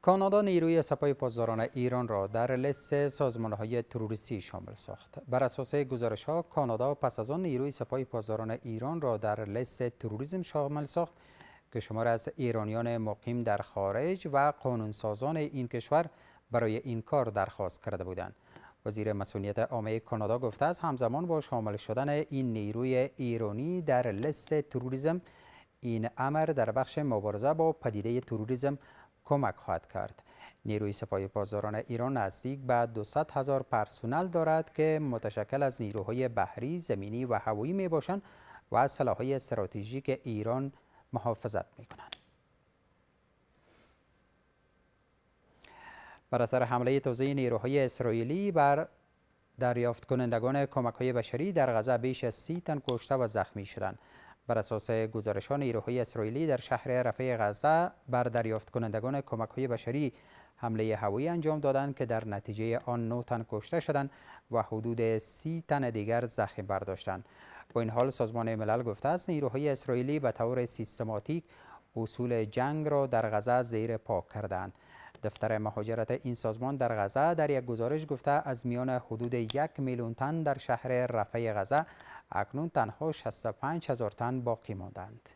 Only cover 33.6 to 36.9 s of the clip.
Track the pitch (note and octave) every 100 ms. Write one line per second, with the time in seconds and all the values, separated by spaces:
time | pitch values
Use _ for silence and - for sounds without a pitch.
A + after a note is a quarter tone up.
33.6 | - A2+ G#2 - A#2 C#3+ F3+ E3+ D#3+ D#3+
34.6 | D#3+ - D#3 D#3 D3 A#2 G#2+ G#2+ G#2 C3+
35.6 | C#3+ B2 A2 G#2 G2 A#2+ B2+ A2+ F#2 -
36.6 | B2+ F3 E3+